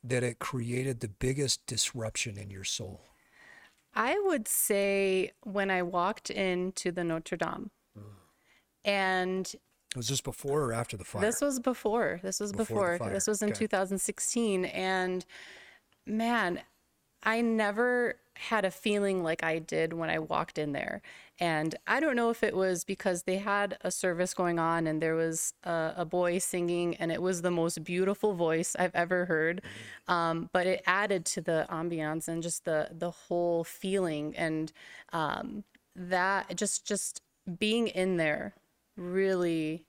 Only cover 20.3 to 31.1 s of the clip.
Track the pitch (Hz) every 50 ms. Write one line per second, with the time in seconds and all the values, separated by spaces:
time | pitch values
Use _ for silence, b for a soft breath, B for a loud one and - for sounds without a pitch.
20.3 | 165 160 165 - - - 151 147 139 - - - - 202 B B B B B B
21.3 | B - 175 170 160 156 156 160 - - _ - 214 262 311 311 254 240 233 233
22.3 | 233 - - 202 - 185 190 190 180 170 - - 196 - - 190 180 170 - -
23.3 | 185 190 202 214 202 202 202 196 - - - 180 180 - - 185 170 170 180 185
24.3 | - - 180 175 170 170 165 165 165 165 165 156 156 156 165 160 160 165 165 165
25.3 | 160 160 - - - _ - 180 170 165 160 160 165 180 175 160 180 180 175 175
26.3 | 175 190 180 - - 180 175 175 175 175 175 175 170 - 170 165 165 - 175 185
27.3 | 185 170 170 180 175 170 165 170 - 170 156 175 175 180 185 190 196 - - 214
28.3 | 196 170 170 160 160 160 170 - - - 185 175 - 175 170 170 185 180 175 175
29.3 | 165 156 156 165 170 190 B B B B B B B B B - 180 170 170 165
30.3 | 165 165 170 - - 185 175 185 185 - - 180 180 196 208 208